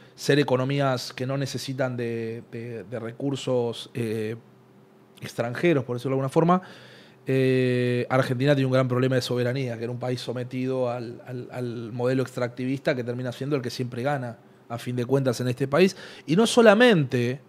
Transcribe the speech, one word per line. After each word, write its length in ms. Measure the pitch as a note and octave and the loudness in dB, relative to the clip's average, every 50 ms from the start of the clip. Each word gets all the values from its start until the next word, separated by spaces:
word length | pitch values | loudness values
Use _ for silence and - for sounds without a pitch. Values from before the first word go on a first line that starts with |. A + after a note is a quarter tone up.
| - - - | -20 -20 -18
ser 240 | - - - C#3+ C#3+ | -4 0 2 4 4
economías 760 | C#3+ - C3 B2+ C3 C3 C#3 C#3+ C#3 C3+ B2+ B2 - - - | 4 4 2 0 0 0 0 0 0 0 0 -2 -4 -8 -8
que 120 | - B2+ | -8 -6
no 120 | B2+ C3+ C#3 | -4 -4 -4
necesitan 580 | C#3 C3 - B2 - - C3 B2+ C3+ B2+ B2 A#2+ | -4 -4 -6 -8 -8 -6 -4 -4 -4 -2 -2 -4
de, 460 | A#2+ A#2 A#2 A#2 A2+ A2+ A2+ A#2 A#2 - | -4 -4 -4 -4 -6 -6 -8 -10 -12 -12
de, 320 | - A#2 A2+ A#2+ A#2 A2+ F#2 | -12 -12 -10 -10 -10 -12 -12
de 160 | F#2 B2 A2+ | -10 -10 -10
recursos, 880 | A2+ A2+ A#2 - C3+ C#3 C3+ B2+ - C3+ B2+ B2 A#2+ A#2 A2+ - - - - | -10 -10 -8 -6 -4 -4 -4 -4 -2 -2 0 0 0 -2 -4 -8 -12 -10 -6
eh, 420 | B2+ A#2 A2+ G#2+ A2+ G#2+ G#2+ A2+ A#2 - - - - _ _ - - - _ _ _ _ _ _ - | -4 -4 -2 -2 -4 -4 -4 -6 -8 -12 -18 -20 -20 _ _ -20 -20 -20 _ _ _ _ _ _ -16
extranjeros, 640 | - - - - A#2+ A#2+ B2 - - F3 E3 C#3 B2 | -16 -8 -6 -4 -4 -4 -2 0 2 2 2 2 0
por 120 | - A#2+ | -2 -6
decirlo 160 | B2 - C3+ | -6 -4 -2
de 40 | C3+ | -2
alguna 140 | C3+ C3+ C3+ | -2 -2 0
forma. 320 | - E3 D#3+ E3+ F3+ F#3 F#3 - - - - - - - - - - - - - | 2 4 4 4 4 2 0 -4 -14 -20 -20 -20 -20 -20 -20 -20 -20 -12 -4 0
Eh, 760 | C3 C3+ C3 C3 C3 B2+ B2+ B2+ B2 B2 B2 B2 B2 B2 A#2+ - | 2 2 4 4 4 2 2 2 2 2 0 0 0 0 0 0
Argentina 440 | B2+ C3 C3+ - C3 A#2+ C3 C#3+ D3 | 2 2 2 2 0 0 2 4 4
tiene 140 | C3+ C3+ C3 | 4 2 2
un 40 | B2+ | 2
gran 140 | B2+ C3 B2 | 2 2 2
problema 280 | B2 B2 B2+ C3 C3 | 2 2 2 2 2
de 60 | B2+ | 0
soberanía, 560 | A#2+ - B2+ B2 B2 A#2+ B2 C#3 C3+ B2 A#2 A2+ | 0 0 -2 -2 0 -2 -2 -2 -4 -4 -6 -6
que 60 | A#2 | -6
era 80 | A#2 | -6
un 80 | B2 A#2+ | -6 -6
país 220 | B2+ B2+ B2+ B2 | -6 -6 -6 -6
sometido 680 | - - A#2 B2+ B2 B2 C3+ B2+ B2+ B2+ C3 C3 B2+ B2 | -6 -6 -8 -6 -8 -6 -6 -4 -4 -2 -2 -2 -2 -2
al, 320 | A#2+ B2 A#2+ A#2 A#2+ A#2 - | -4 -4 -8 -10 -12 -14 -14
al, 220 | - B2+ B2 B2 - | -12 -12 -12 -12 -10
al 400 | - B2 B2 A#2+ A2+ A#2 A#2+ A2+ | -8 -8 -6 -6 -6 -8 -8 -8
modelo 300 | A2+ B2 B2 B2+ C3 C3 C3 | -4 -2 0 2 2 2 0
extractivista 720 | B2 - - B2 A#2+ B2 - B2+ B2+ C3+ C3+ - E3+ D3+ | -2 -4 -4 -4 -4 -4 -4 -4 -4 -4 -2 -2 -2 -2
que 80 | B2 A#2 | 0 -2
termina 280 | A#2+ A#2+ B2 B2+ B2+ | -6 -6 -6 -6 -8
siendo 240 | A#2+ - C3 C#3 D3 | -8 -6 -4 -2 -2
el 60 | C#3 | -2
que 80 | B2 B2 | -2 -4
siempre 340 | - - B2+ A#2+ B2 A#2+ A#2 | -6 -6 -6 -6 -6 -4 -2
gana, 340 | C#3+ D3 C3+ B2 A#2+ A2 - - - - - _ - | -2 -2 -2 -4 -8 -10 -14 -18 -20 -20 -20 _ -10
a 80 | A#2+ A#2 | -10 -8
fin 180 | - B2 B2 | -6 -4 -4
de 100 | B2 A#2+ | -4 0
cuentas, 340 | A2 C3 C#3 C3+ C3 A#2+ - | 2 2 2 2 2 0 0
en 60 | B2 B2+ | 0 -2
este 200 | B2 - C#3 C3+ | -2 -2 -2 2
país. 280 | C#3 D#3 F#3 G3 F#3+ - - - - - - | 4 6 4 4 4 0 -12 -18 -18 -12 -4
Y 100 | - D3+ | 0 2
no 100 | F#3+ A#3 A3 | 4 4 4
solamente, 920 | - - A3+ A3 G3 G#3+ B3 B3 A3 E3 C#3+ B2 - B2 A#2+ A#2+ B2+ C#3+ - | 6 8 10 10 10 10 8 8 6 6 4 2 0 0 0 0 -2 -4 -8